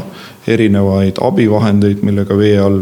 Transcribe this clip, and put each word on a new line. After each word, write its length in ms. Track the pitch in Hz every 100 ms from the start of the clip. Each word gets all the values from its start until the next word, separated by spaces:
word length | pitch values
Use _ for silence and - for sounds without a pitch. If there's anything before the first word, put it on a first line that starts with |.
| - - - - -
erinevaid 760 | 113 110 101 98 95 98 95
abivahendeid, 800 | 127 196 110 107 107 101 101 101
millega 320 | 101 101 98 101
vee 200 | 104 101
all 220 | 98 98